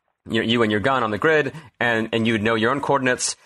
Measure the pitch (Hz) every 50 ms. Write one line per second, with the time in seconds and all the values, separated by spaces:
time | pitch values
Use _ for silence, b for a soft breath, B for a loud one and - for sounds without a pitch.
0 | _ _ _ _ _ - - 113 101 110 113 120 117 107 107 104 95 135 135 131
1 | 117 107 104 101 - 156 156 151 147 135 B 156 B B B _ 120 120 117 113
2 | 113 110 - 113 113 113 117 110 101 113 117 113 110 117 135 143 135 - 143 135
3 | 127 127 127 117 - - - b b